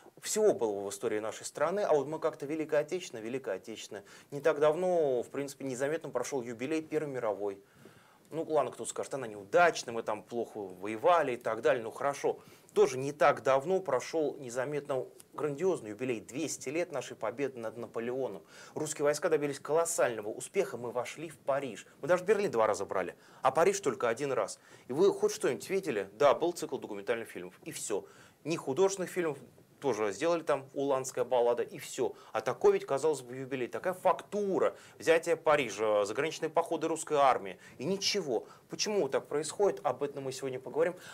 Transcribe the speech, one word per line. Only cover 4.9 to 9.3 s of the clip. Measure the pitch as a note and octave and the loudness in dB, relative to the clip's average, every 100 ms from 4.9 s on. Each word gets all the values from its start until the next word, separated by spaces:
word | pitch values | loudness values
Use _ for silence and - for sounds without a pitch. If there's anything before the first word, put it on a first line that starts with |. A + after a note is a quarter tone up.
| F3 D3 B2 | 4 4 4
в | A2 | 0
принципе, | C3 C#3 - | -4 -6 -6
незаметно | C#3 A#2+ C#3 D#3+ D3+ | -6 -2 0 -2 -2
прошёл | B2 A#2+ C#3 | -2 -2 -4
юбилей | A#2+ A2+ C3 D#3 | -4 -6 -2 -2
Первой | D#3 D#3 D3+ | -2 -4 -2
мировой. | B2+ A2+ G2 G2+ G2 - - - - - _ - | -2 -2 0 -2 -6 -14 -20 -20 -20 -20 _ -12
Ну, | D3 D#3+ | -8 0
ладно, | D#3 B2 | 2 2
кто | G2+ | -2
скажет, | A2+ - G2+ | -8 -6 -6
она | C#3 | -6
неудачная, | A#2+ | -6